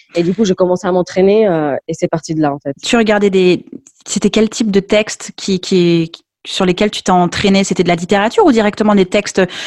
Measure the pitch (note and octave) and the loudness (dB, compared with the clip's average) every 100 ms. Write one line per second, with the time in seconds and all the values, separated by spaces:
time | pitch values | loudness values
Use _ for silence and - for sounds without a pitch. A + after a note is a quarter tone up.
0 | _ E3+ E3+ G3+ G3+ F#3 F3+ F3+ F#3 F3+ | _ -2 -2 0 0 0 0 0 -2 -2
1 | F3 F#3 G3 G#3+ G#3+ D#3+ D3 B2+ - E3 | -2 0 2 4 2 0 -2 -4 -8 -6
2 | F3 D#3+ - D#3 D3 C#3+ C#3+ - - A#3+ | -4 -4 -4 -2 -2 -2 -8 -8 -2 0
3 | G#3+ G#3 G3+ F#3+ F3+ F3 - - _ _ | 2 2 2 2 2 0 -4 -20 _ _
4 | - - G3+ G#3+ G#3+ - A3+ G3 F#3+ G#3+ | -8 -2 0 0 0 -2 0 0 0 0
5 | G#3+ - - - - F#3 - F#3 F3 E3+ | -2 -8 -14 -10 -4 -4 0 2 2 2
6 | D#3+ - _ _ - - F#3 F3 G#3 - | -2 -10 _ _ -8 -2 0 2 0 -2
7 | - F3+ F3 - G3+ G3 G3 F#3 E3+ E3+ | 0 2 2 0 0 2 0 0 0 0
8 | F3 G3+ G#3+ - F4+ A3+ G#3 - G#3+ G3+ | 0 0 0 2 4 4 0 0 2 2
9 | F#3 G#3 - - F3+ - | 2 0 -2 -2 -2 -4